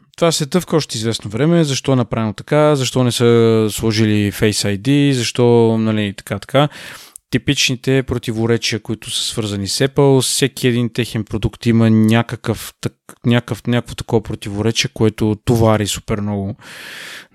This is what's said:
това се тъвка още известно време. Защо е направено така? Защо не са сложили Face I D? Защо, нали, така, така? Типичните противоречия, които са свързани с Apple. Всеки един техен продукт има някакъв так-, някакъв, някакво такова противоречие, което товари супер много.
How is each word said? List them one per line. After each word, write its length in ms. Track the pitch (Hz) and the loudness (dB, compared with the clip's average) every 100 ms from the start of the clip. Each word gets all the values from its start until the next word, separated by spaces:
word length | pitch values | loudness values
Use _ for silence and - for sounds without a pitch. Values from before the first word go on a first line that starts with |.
| _ - | _ -2
това 160 | 170 | 0
се 140 | - 143 | 0 0
тъвка 300 | - - 160 | -2 0 -2
още 220 | - 110 | -2 -4
известно 320 | 113 107 101 | -4 -4 -6
време. 340 | 110 151 170 | -2 2 4
Защо 280 | 151 127 - | 2 0 0
е 40 | 131 | 0
направено 360 | 113 113 110 | 0 -2 -4
така? 440 | 98 - 147 151 143 | -6 -2 2 4 2
Защо 280 | 123 127 | 0 0
не 80 | 123 | 0
са 560 | - 120 117 113 110 110 | 2 4 4 4 2 0
сложили 640 | - 113 107 110 104 101 | -2 -2 2 2 2 0
Face 460 | - 110 101 101 101 | 0 0 0 -2 -2
I 20 | |
D? 320 | 120 143 143 | 0 2 2
Защо, 640 | 127 113 - 120 117 113 113 | 0 -2 2 4 6 4 2
нали, 340 | 110 107 104 - | 0 0 -2 -6
така, 220 | - 101 | -8 -10
така? 300 | - 135 147 - - - - - _ | -2 0 0 -2 -18 -18 -20 -20 _
Типичните 720 | 127 - 139 - 123 - 135 | -4 -2 -2 -2 -2 0 0
противоречия, 800 | 127 123 - 110 113 117 - 110 | 0 -4 -4 -2 0 0 -2 -6
които 300 | - 110 - | -6 -8 -8
са 140 | - | -6
свързани 440 | - - 107 101 98 | -6 -4 -4 -4 -4
с 200 | - - | -2 -2
Apple. 320 | - 139 135 | 2 4 4
Всеки 480 | - - 135 - 127 | 2 0 -2 0 0
един 240 | 120 120 | 0 -2
техен 320 | - 117 113 | -4 -4 -4
продукт 420 | 101 110 98 - 120 | -6 -4 -6 -4 0
има 240 | 113 113 | 4 4
някакъв 840 | 110 110 117 - 113 - 101 - - | 4 4 4 0 -4 -6 -6 -8 -8
так-, 140 | - - - - 123 | -10 -10 -20 -6 0
някакъв, 400 | 120 - 110 - | 0 0 -6 -4
някакво 280 | 120 - | -2 -4
такова 280 | - - 117 | -10 -4 -2
противоречие, 680 | - - 104 101 110 113 - | -2 -8 -8 -4 -2 -2 -4
което 420 | - 110 - 110 104 | 0 0 0 -2 -2
товари 420 | - 117 113 107 101 | 0 2 4 2 0
супер 340 | - - 107 | -6 -6 -6
много. 360 | 104 104 98 117 - - - - - - - | -4 -4 -6 -8 -14 -20 -18 -18 -16 -18 -10